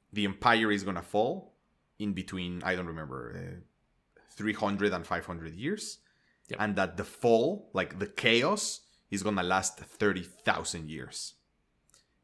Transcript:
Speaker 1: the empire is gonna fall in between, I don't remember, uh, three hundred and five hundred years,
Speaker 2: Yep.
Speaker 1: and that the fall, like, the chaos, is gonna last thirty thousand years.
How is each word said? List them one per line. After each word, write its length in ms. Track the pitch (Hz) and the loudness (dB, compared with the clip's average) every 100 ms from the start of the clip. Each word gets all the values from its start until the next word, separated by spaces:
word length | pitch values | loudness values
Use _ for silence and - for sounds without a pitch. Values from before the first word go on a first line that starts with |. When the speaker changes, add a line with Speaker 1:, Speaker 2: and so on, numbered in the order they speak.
| _ | _
Speaker 1:
the 140 | 107 | -2
empire 480 | 101 98 120 117 110 | -2 2 6 6 6
is 120 | 101 | 2
gonna 180 | 95 87 | 0 -6
fall 500 | - 104 120 185 - _ _ _ _ - | -2 0 2 -2 -10 _ _ _ _ -8
in 140 | 104 | -4
between, 500 | 95 92 92 90 87 | -4 -6 -6 -6 -4
I 120 | 92 | -2
don't 120 | 92 85 | -2 -4
remember, 480 | 80 73 65 60 | -8 -10 -10 -10
uh, 260 | 87 87 90 - _ _ _ _ _ _ | -10 -12 -14 -18 _ _ _ _ _ _
three 200 | - 107 | -4 -2
hundred 400 | 104 101 101 104 | 0 0 2 2
and 140 | 90 82 | 0 -2
five 180 | 87 | -4
hundred 300 | 87 85 80 | -4 -8 -10
years, 460 | 82 135 214 - - _ _ _ _ - | -6 -6 -4 -8 -12 _ _ _ _ -10
Speaker 2:
Yep. 120 | - | -2
Speaker 1:
and 160 | 107 98 | 0 2
that 220 | 92 87 | 0 -2
the 60 | |
fall, 640 | 92 - 120 113 139 202 - | -8 0 6 6 6 0 -2
like, 260 | 95 90 92 | -2 -2 -2
the 80 | 101 | -6
chaos, 720 | - 123 117 143 208 - - - _ _ | 0 4 6 4 2 -2 -8 -14 _ _
is 120 | 101 | -2
gonna 200 | 98 101 | 0 0
last 360 | 90 95 92 - | 2 2 2 -4
thirty 440 | - - 104 98 | -12 0 2 2
thousand 680 | - - - 80 - 87 78 | -4 -2 0 0 -2 -8 -8
years. 440 | 78 64 - - - _ _ _ _ _ _ _ _ | -10 -10 -10 -12 -14 _ _ _ _ _ _ _ _